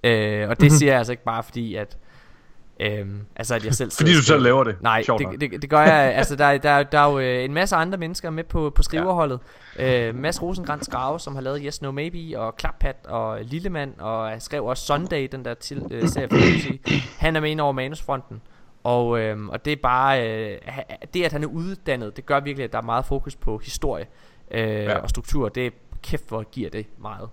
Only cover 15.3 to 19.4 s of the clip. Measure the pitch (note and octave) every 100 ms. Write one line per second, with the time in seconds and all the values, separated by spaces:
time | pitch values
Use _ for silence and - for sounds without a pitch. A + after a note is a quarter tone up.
15.3 | C3+ A#2+ A#2 - C#3+ - A#2+ D#3+ - C3
16.3 | - - E3 C#3+ C3+ - D3 B2+ - D#3+
17.3 | D#3+ D3+ D#3 D3 C3 C3 D3+ - C3+ -
18.3 | A2 - - - - - A#2+ A#2+ A#2 A2
19.3 | G#2+